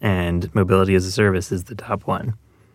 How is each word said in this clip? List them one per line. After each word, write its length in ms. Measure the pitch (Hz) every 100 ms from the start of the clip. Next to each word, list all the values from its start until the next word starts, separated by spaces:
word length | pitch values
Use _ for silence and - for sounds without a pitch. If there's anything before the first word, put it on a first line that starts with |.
and 540 | 107 92 87 87 78
mobility 400 | 107 95 95 95
as 120 | 95 92
a 60 |
service 380 | 98 104 92 -
is 140 | 95
the 100 | 92
top 320 | 101 - 101 -
one. 280 | 95 - 107 _ _ _